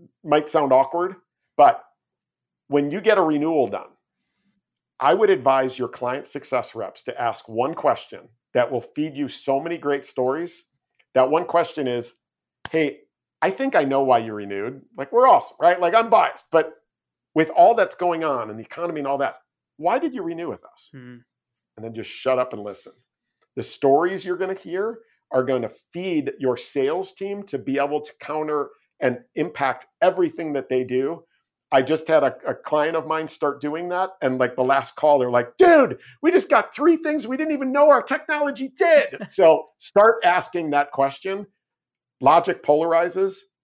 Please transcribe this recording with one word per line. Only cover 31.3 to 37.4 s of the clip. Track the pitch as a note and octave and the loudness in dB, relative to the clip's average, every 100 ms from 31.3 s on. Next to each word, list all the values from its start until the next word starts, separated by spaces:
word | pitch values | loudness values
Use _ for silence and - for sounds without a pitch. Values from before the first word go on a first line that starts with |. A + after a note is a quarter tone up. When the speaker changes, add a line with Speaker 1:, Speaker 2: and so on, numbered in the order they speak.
| _ _ _ - | _ _ _ 0
Speaker 1:
I | D#3 | 0
just | - D#3 D#3+ | 2 -2 2
had | D#3 | 2
a, | C3+ - - | 2 -4 -10
a | |
client | - - D3+ D#3 E3 | -10 -4 -2 0 -2
of | D#3 | -4
mine | D#3+ D#3 | -6 -6
start | - D3 C#3 | -4 -4 -4
doing | D3 D#3+ F3 | -6 -6 -6
that. | F3+ F#3 - | -4 -4 -4
And, | C3+ B2+ | -4 0
like, | B2 C3 | -2 0
the | |
last | B2+ C3+ B2+ - | 0 0 -2 -2
call, | D3+ C#3+ | 2 2
they're | B2 | 2
like, | A#2+ A#2+ - | 0 0 4
"Dude, | F4 D#4+ A3+ A#2+ - - | 6 8 4 -2 -16 -4
we | D#4+ | 2
just | F#4 - | 2 4
got | A#3+ G#3+ | 0 0
three | - D#4 D#4+ | 0 2 2
things | E4 D4+ - | 0 -4 -4
we | |
didn't | C4 | -4